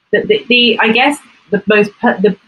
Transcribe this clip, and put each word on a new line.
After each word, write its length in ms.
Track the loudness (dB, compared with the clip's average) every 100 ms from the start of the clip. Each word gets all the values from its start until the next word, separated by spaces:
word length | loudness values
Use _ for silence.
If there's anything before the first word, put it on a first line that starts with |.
| -4
the, 100 | -4
the, 220 | 0 -2 0
the, 300 | 0 2 0
I 120 | 0
guess 260 | 2 0 -2 -10 _ -6
the 120 | -4 0
most 260 | 0 0 -2
per-, 180 | -4 0
the, 160 | -2 -2